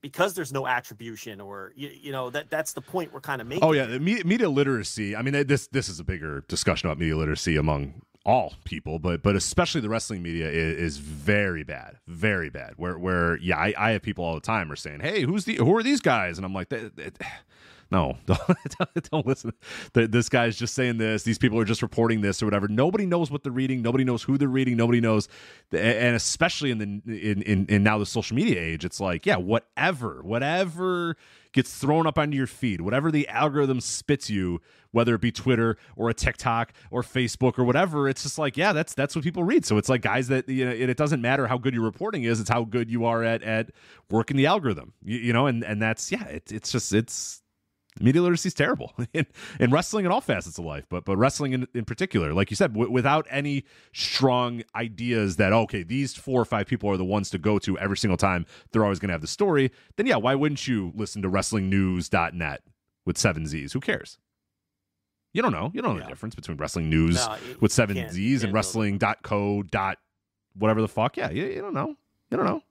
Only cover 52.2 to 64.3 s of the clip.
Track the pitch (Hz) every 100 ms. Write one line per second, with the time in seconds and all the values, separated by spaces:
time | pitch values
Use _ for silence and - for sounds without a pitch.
52.2 | 78 82 98 107 - 107 120 127 127 151
53.2 | - 135 143 143 - - _ - - -
54.2 | 131 123 123 120 - - 117 104 120 117
55.2 | 101 85 98 110 110 104 85 127 135 -
56.2 | - 127 110 110 98 120 104 95 92 104
57.2 | 95 95 80 104 - 92 98 98 110 90
58.2 | 98 90 82 - - 110 104 98 98 85
59.2 | 78 - 202 151 135 - _ - 240 127
60.2 | 117 135 151 139 - 117 90 104 107 107
61.2 | 95 95 92 110 95 98 95 92 82 95
62.2 | 85 87 78 69 _ _ _ _ - 85
63.2 | 107 78 78 78 69 127 - - - -
64.2 | _